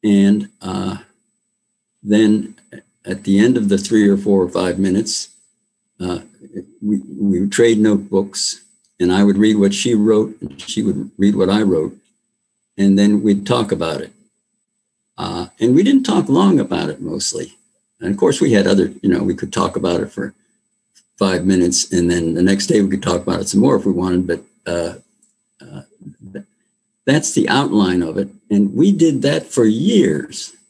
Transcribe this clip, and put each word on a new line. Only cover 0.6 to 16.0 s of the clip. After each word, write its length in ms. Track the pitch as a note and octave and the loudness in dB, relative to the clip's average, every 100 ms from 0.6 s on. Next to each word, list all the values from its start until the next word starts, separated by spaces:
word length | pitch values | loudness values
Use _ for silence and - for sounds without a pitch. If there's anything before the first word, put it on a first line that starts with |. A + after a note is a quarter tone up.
uh, 360 | F#2+ F#2+ F#2+ G2 - _ _ _ _ _ _ _ _ _ | -10 -6 -6 -8 -16 _ _ _ _ _ _ _ _ _
then 540 | G2+ G#2 G#2+ G#2+ - - _ - _ _ | -2 2 4 2 -2 -14 _ -20 _ _
at 200 | - F#2+ - | -12 -10 0
the 140 | G2 | 2
end 180 | A2+ B2+ | 4 2
of 100 | G2+ | 0
the 100 | G2 | -2
three 300 | - A2+ G2+ | 0 2 4
or 80 | G2 | 2
four 260 | G#2 G2 | 0 0
or 60 | F2 | 0
five 300 | F2 F#2 F2 | -2 -2 -2
minutes, 500 | F#2+ F#2+ A2+ - - _ _ _ _ _ _ _ | 0 0 -2 -8 -10 _ _ _ _ _ _ _
uh, 200 | F2+ F2 - _ - F#2+ - _ | -8 -8 -12 _ -18 -18 -18 _
we, 200 | G#2 G#2+ C2 C2+ | -4 -4 -6 -6
we 200 | G2+ F2+ | -2 0
would 100 | G2+ | -2
trade 280 | - A#2 A2+ | 2 2 4
notebooks, 840 | G#2+ G2+ - G2 G2+ - - - _ _ _ _ | 2 2 0 -4 -4 -6 -8 -10 _ _ _ _
and 120 | F2+ | -2
I 120 | F#2 G2+ | 2 2
would 120 | G2 | 4
read 200 | G#2+ G#2+ | 2 4
what 160 | G2 | 2
she 200 | G2+ B2+ | 0 -2
wrote, 460 | A2+ G#2+ G#2+ G#2+ - | 0 2 2 0 -6
and 200 | - - | -16 -16
she 220 | - - | -10 -4
would 280 | G#2+ - - - | -4 -4 -8 0
read 180 | G2 G#2 | 0 2
what 140 | F#2+ | 0
I 140 | G2+ | 2
wrote, 320 | G#2 E2+ D#2+ - _ _ _ _ _ _ _ - | 2 0 -2 -8 _ _ _ _ _ _ _ -2
and 220 | G2 G2 | 2 4
then 240 | G#2 G#2 | 4 2
we'd 240 | G#2 G2+ - | 0 0 0
talk 240 | A#2+ G#2+ | -2 0
about 300 | F2 E2 D2 | -4 -4 -6
it. 100 | - _ _ _ _ _ _ _ _ _ _ - | -10 _ _ _ _ _ _ _ _ _ _ -12
Uh, 300 | F#2 F#2 - _ | -10 -8 -10 _
and 140 | A2+ | 2
we 80 | C3+ | 4
didn't 220 | G#3 C4+ | 4 2